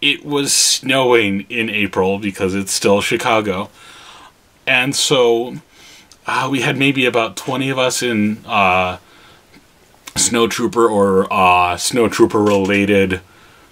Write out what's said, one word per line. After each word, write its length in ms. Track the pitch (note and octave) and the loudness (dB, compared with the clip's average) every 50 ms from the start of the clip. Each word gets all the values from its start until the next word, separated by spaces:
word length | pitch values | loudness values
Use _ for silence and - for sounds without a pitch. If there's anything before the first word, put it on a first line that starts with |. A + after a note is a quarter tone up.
it 240 | C#3+ C#3+ C3+ - - | -2 -2 -2 -2 -4
was 280 | D3 C#3+ C#3+ C#3 C3+ - | -4 -4 -2 -2 0 0
snowing 920 | - - - - - - C3 C3 C3+ C3 B2 B2 A#2 G#2+ G2 G2 G2+ G2+ - | 0 0 0 0 -2 -2 0 0 2 4 4 4 4 2 2 -2 -4 -6 -6
in 200 | A#2+ A#2+ A2+ A2+ | -6 -6 -4 -4
April 480 | G#2 G#2+ G2+ F#2 - G#2 F#2 F#2+ G2 | -2 -4 -4 -2 0 0 0 0 0
because 360 | G2 G#2+ G2+ F#2+ - G2+ F#2 F#2+ | -2 -4 -6 -6 -4 -4 -4 -4
it's 180 | G2 F#2+ - | -4 -6 -6
still 300 | - - - G#2 G2+ G2+ | -4 -2 2 2 2 2
Chicago. 680 | - - B2 A2+ - B2 A2+ A2 G#2 G2+ F2+ F#2+ G#2+ - _ - - - - - - - - - - - _ _ _ _ _ _ - | 0 -2 -4 -2 0 0 0 0 0 -2 -4 -6 -8 -12 _ -20 -20 -20 -20 -20 -20 -20 -20 -20 -20 -20 _ _ _ _ _ _ -4
And 280 | C3 C3 B2+ B2+ C#3 C3+ | -2 -2 0 0 -2 -2
so, 600 | - - - D3 B2+ A#2+ A#2 A#2 A#2 B2 B2 C#3 D3 - _ _ - - - - - - _ - _ - | -2 -2 0 2 2 4 2 2 0 -2 -6 -10 -16 -18 _ _ -20 -20 -20 -20 -20 -20 _ -20 _ -8
uh, 220 | - A#2 B2 C3 C3+ | -6 -4 -4 -4 -2
we 120 | C#3 B2+ | -2 -2
had 160 | - D3 C3+ | -2 -2 -2
maybe 280 | B2+ C3+ C#3+ C3 C3+ B2 | 0 0 0 0 2 0
about 300 | B2 A2+ A#2 A2+ G#2 - | 0 2 0 -2 -2 -6
twenty 340 | - - C#3 B2+ C3 C3 C3+ | -10 -8 -6 -6 -4 -4 -4
of 80 | C3 | -2
us 240 | C3 B2+ B2+ - - | -2 -2 -2 -2 -2
in, 440 | B2 A#2+ A2+ G#2+ G#2 G#2+ G#2+ G#2+ - | -2 -2 0 0 0 0 -2 -6 -8
uh, 540 | A2+ A2+ G#2 G2 F#2 F#2 F#2 F#2 F#2 - - _ _ - - - - - _ _ _ - - _ _ _ _ _ _ _ _ - - - | -4 0 2 2 2 2 0 0 -2 -6 -10 _ _ -20 -20 -20 -20 -20 _ _ _ -20 -20 _ _ _ _ _ _ _ _ -20 -10 -4
Snow 320 | - - - A#2+ A#2 A#2 | -4 -2 0 2 0 0
Trooper 400 | G#2+ - - A#2+ G#2 - A#2 A#2 | 0 0 -2 -4 -2 2 2 2
or, 440 | A2 G#2+ G2+ G2 G2 F#2+ F#2+ G2 - | 2 4 2 2 4 4 2 2 0
uh, 440 | - G2 F#2 F2+ F2+ F2 F2 F2 F2 | 2 2 4 4 6 4 4 2 0
Snow 320 | E2 - - - B2 A2+ | -4 -4 -4 0 0 0
Trooper 340 | G2+ - - A2+ - - G#2+ | 2 2 2 2 4 4 2
related 760 | G#2 G#2 G2+ G2 F#2+ F#2+ G2+ G2+ G2+ G2 G2+ G2 G2 F#2 F#2+ F#2 - - - - - - - _ _ _ | 2 2 2 2 0 0 0 0 2 2 2 2 2 0 -2 -6 -8 -14 -20 -20 -20 -20 -20 _ _ _